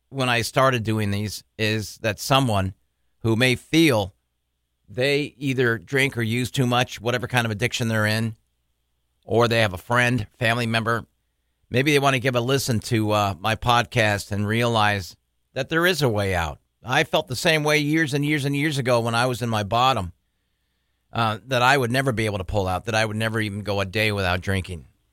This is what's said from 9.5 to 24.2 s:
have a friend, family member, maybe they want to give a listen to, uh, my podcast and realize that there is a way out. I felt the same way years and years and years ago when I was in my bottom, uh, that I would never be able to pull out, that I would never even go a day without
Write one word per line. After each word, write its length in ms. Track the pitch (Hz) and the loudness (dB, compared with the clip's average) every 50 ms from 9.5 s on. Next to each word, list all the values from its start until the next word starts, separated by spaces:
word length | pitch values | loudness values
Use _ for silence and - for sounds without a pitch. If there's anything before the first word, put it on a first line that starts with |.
| 117 113 | 4 2
have 120 | 113 104 90 | 2 0 -2
a 40 | 92 | -6
friend, 500 | - - 117 123 123 120 123 127 104 - _ - | -6 -2 0 2 2 2 2 0 -2 -6 _ -2
family 300 | 123 113 117 120 120 113 | -2 0 0 0 0 -2
member, 380 | 113 113 110 110 117 113 - - _ _ _ _ _ _ _ _ _ _ _ _ | -2 -2 0 0 -2 -2 -4 -8 _ _ _ _ _ _ _ _ _ _ _ _
maybe 240 | - 120 135 151 147 | -2 0 2 2 2
they 60 | 143 | 4
want 160 | 139 139 135 | 4 2 2
to 40 | 131 | 2
give 160 | 107 135 127 | 0 0 0
a 60 | 123 | 0
listen 400 | 117 127 135 135 - - 123 107 | 0 0 0 0 0 0 -2 -2
to, 300 | - - 123 110 107 107 | -2 0 0 0 0 2
uh, 240 | 104 104 104 98 98 76 | 2 2 2 0 -2 -2
my 160 | 92 107 110 | -2 -4 -2
podcast 760 | 107 - 123 120 120 120 - - 123 110 107 104 98 - - 104 | 0 0 2 2 2 2 0 2 2 2 2 2 0 -2 -4 -4
and 120 | 98 104 | -2 -2
realize 680 | 101 107 117 120 120 117 110 107 104 104 98 90 - - _ _ _ _ _ _ _ - | 0 0 0 0 0 2 2 2 2 2 0 -4 -8 -14 _ _ _ _ _ _ _ -8
that 160 | 127 135 - | -8 -6 -4
there 180 | 165 160 170 180 | -2 0 2 2
is 140 | 185 147 | 2 2
a 80 | 147 127 | 0 0
way 260 | 110 104 101 98 92 | 0 0 0 0 0
out. 240 | 87 82 78 71 - _ _ _ _ - | -2 -2 -4 -6 -10 _ _ _ _ -8
I 200 | 110 127 147 160 | -2 0 0 0
felt 240 | - - 165 156 - | 0 0 -2 -2 -4
the 60 | 127 110 | -6 -2
same 260 | - 180 160 156 147 | 0 2 2 2 2
way 140 | 151 151 151 | 2 0 2
years 360 | 147 143 151 160 165 147 127 | 2 0 0 0 0 0 -2
and 120 | 147 147 | -2 -2
years 180 | 147 151 151 131 | -2 -2 -2 -2
and 100 | 143 143 | -2 -2
years 240 | 143 139 160 147 135 | -2 -2 -2 -2 -2
ago 220 | 127 123 123 117 | 0 0 0 0
when 160 | 113 117 113 | 0 0 0
I 100 | 113 123 131 | 0 0 0
was 140 | 123 104 | -2 -2
in 60 | 123 117 | -4 -2
my 160 | 113 107 107 | -2 -2 -2
bottom, 480 | 98 117 117 127 131 131 110 92 85 - _ _ _ _ _ _ _ _ _ _ _ _ _ _ _ _ _ _ _ - | 0 0 2 2 2 2 0 -2 -6 -10 _ _ _ _ _ _ _ _ _ _ _ _ _ _ _ _ _ _ _ -4
uh, 240 | 113 117 110 107 107 - 127 | -2 -2 -2 -2 -4 -6 -4
that 140 | 131 123 | -2 2
I 160 | 120 127 139 143 | 4 4 4 4
would 140 | 127 113 | 2 2
never 200 | 120 135 139 135 | 0 0 0 0
be 140 | 117 104 113 | 0 0 0
able 140 | 110 101 101 | -2 -2 -4
to 40 | 92 | -4
pull 240 | - - 104 95 92 | -4 -2 -2 0 0
out, 180 | 92 90 - | -2 -2 -2
that 100 | - 107 | -2 0
I 100 | 110 110 | 0 0
would 100 | 110 107 | 0 -2
never 240 | 107 113 113 110 113 | -2 -2 -2 -2 -2
even 220 | 107 107 98 104 | -2 -2 -4 -6
go 180 | 101 101 101 98 | -4 -4 -2 -2
a 60 | 98 | -2
day 260 | 95 90 107 107 110 | -2 0 0 0 2
without 300 | 104 101 | 0 0